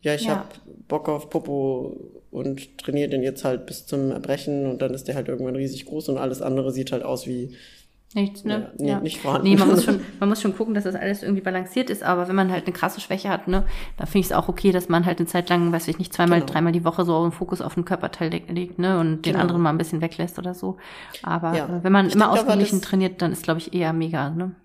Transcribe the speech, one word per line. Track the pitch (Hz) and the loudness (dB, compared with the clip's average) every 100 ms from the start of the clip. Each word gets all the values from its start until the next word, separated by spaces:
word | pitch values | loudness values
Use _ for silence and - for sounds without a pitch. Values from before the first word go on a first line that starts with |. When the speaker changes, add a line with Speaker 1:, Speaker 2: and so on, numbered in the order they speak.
Speaker 1:
ja, | 151 | -2
ich | 151 226 | -2 0
Speaker 2:
Ja. | 202 | -2
Speaker 1:
hab | - - - - - | -4 -18 -20 -20 -4
Bock | 151 156 | -4 -2
auf | 151 - | -4 -2
Popo | 165 - 139 135 127 135 - - - - | -6 -2 -2 0 -2 -6 -10 -16 -20 -14
und | - 135 135 - - | -8 -6 -6 -10 -12
trainier | - 139 143 | -4 -2 0
den | 135 | 0
jetzt | 127 135 | -2 -2
halt | 139 127 131 | -2 -4 -6
bis | 127 - | -14 -6
zum | 143 135 | -2 -2
Erbrechen | - - 139 - 143 135 | -4 -4 -4 -2 -2 -2
und | 127 | -2
dann | 135 | -4
ist | 131 139 | -4 -6
der | 147 | -6
halt | 120 | -4
irgendwann | 131 127 131 | -4 -4 -4
riesig | 135 135 - | -4 -6 -10
groß | 151 156 | -8 -4
und | 131 | -2
alles | 131 131 | -2 -4
andere | - 131 135 | -2 0 -2
sieht | 127 135 | -4 -4
halt | 127 | -4
aus | - 127 127 | -2 -4 -4
wie | 127 127 - - - _ _ _ | -6 -8 -12 -20 -20 _ _ _
Speaker 2:
Nichts, | 208 196 202 | -2 -2 -2
ne? | 220 | -4
Speaker 1:
Ja, | 214 214 - | -4 -6 -4
nee, | 143 | -2
Speaker 2:
Ja. | 202 | 0
Speaker 1:
nicht | 160 - | -2 -4
vorhanden. | 143 - 190 | -2 2 6
Speaker 2:
Nee, | 202 | 6
man | 190 | 8
muss | 185 | 6
Speaker 1:
<laughs> | |
Speaker 2:
schon, | - 202 - - | 4 2 -2 0
man | 202 | 2
muss | 220 | 2
schon | 214 185 | 0 -2
gucken, | 226 | 0
dass | 208 | 0
das | 202 185 | 0 -2
alles | 196 202 | -2 -4
irgendwie | - 196 | 0 0
balanciert | 190 185 185 - - | 0 -4 -2 -2 -2
ist, | 208 | -2
aber | - 180 180 | 0 0 2
wenn | |
man | 190 190 | 2 2
halt | 185 170 | 0 -2
eine | |
krasse | 175 165 202 | -2 -2 -4
Schwäche | - 196 202 | -6 -4 -2
hat, | 190 - | -2 2
ne, | 185 - - - - | 2 4 0 -6 -8
da | 156 | 0
find | 196 | 2
ich's | 180 | 2
auch | - 170 | 0 0
okay, | 175 196 | 2 4
dass | 180 180 | 4 2
man | 170 175 | 2 4
halt | 175 | 2
eine | 170 | 0
Zeit | 180 175 | 0 2
lang, | 175 170 | 4 4
weiß | 170 165 | 2 -2
ich | 165 | -4
nicht, | 180 | -6
zweimal, | - 175 175 | 2 6 6
Speaker 1:
Genau. | 151 | 4
Speaker 2:
dreimal | 156 170 | 2 2
die | 170 | 2
Woche | 165 165 | 0 0
so | 175 160 | 2 4
einen | 170 | 2
Fokus | 165 - 185 | 0 -6 -4
auf | - | -4
den | - | -4
Körperteil | 175 180 - - 165 | -2 -2 -2 -2 -4
le-, | 170 - | -4 -4
legt, | 175 180 175 | -6 -6 -2
ne, | 180 185 | 2 4
und | 165 160 165 | 2 0 0
den | |
Speaker 1:
Genau. | - | 2
Speaker 2:
anderen | 175 175 | 2 4
mal | 165 | 4
ein | 160 | 2
bisschen | 165 165 | 0 -2
weglässt | 165 - 170 - | -4 -4 -6 -6
oder | 180 | -8
so. | 180 190 190 - - - - | -6 -8 -8 -14 -18 -18 -12
Aber, | - 170 165 165 | -4 -2 0 -2
Speaker 1:
Ja. | 147 | -2
Speaker 2:
äh, | 175 | -2
wenn | 180 | 4
man | 196 190 | 6 6
Speaker 1:
Ich | |
Speaker 2:
immer | 202 214 | 4 6
Speaker 1:
denke | 220 | 4
aber, | 226 | 4
Speaker 2:
ausgeglichen | 208 202 196 | 4 4 2
Speaker 1:
das | - | 2
Speaker 2:
trainiert, | 190 185 185 | 2 2 0
dann | 175 | -2
ist, | 180 | -2
glaub | - 165 | -2 -2
ich, | 165 | -2
eher | 180 165 | -2 0
mega, | 165 160 165 139 | 0 0 -2 -2
ne? | 165 185 175 | -2 -6 -8